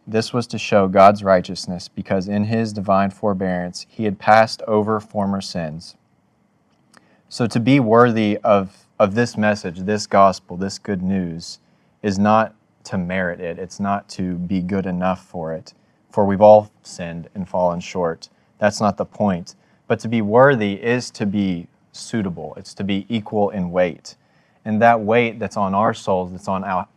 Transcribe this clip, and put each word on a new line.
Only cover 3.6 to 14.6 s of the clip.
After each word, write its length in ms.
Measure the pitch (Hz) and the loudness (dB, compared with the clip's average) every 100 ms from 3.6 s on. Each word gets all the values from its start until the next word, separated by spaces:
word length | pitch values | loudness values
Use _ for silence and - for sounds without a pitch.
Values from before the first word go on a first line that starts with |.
| 90 - - | -6 -10 -14
he 160 | - | -6
had 140 | 110 98 | -4 0
passed 420 | - 110 113 - | 4 4 4 -2
over 400 | - 107 107 107 | -2 0 0 -4
former 400 | - 107 98 98 | -4 -4 -4 -4
sins." 540 | - 90 78 80 - _ _ _ _ _ _ _ _ _ _ _ _ _ _ | -6 -8 -8 -10 -16 _ _ _ _ _ _ _ _ _ _ _ _ _ _
So 140 | - | -6
to 140 | 120 123 | -2 0
be 200 | 117 139 | 2 2
worthy 580 | 113 117 120 113 107 104 | 6 6 6 4 0 0
of, 500 | 117 101 95 - _ - | 2 2 2 -10 _ 0
of 160 | 104 | 0
this 240 | 107 120 - | 2 -2 0
message, 440 | 107 104 95 85 | 0 0 -6 -8
this 260 | 92 107 - | -4 -4 0
gospel, 500 | 101 98 92 - 90 | 4 4 2 -8 -8
this 220 | 95 - | -8 -8
good 240 | - 98 | -6 -4
news, 560 | 92 98 87 82 - - _ _ _ _ | -2 -2 -4 -8 -14 -20 _ _ _ _
is 160 | 107 98 | -4 0
not 380 | 104 110 107 - _ _ | 4 4 2 -6 _ _
to 120 | - 98 | -10 -6
merit 420 | 87 92 90 87 | -4 -4 -4 -4
it. 200 | 87 85 | -8 -10
It's 200 | 90 - | -12 -8
not 300 | 98 101 - | -4 -4 -6
to 240 | - 90 | -8 -6
be 260 | 87 90 95 | -6 -4 -4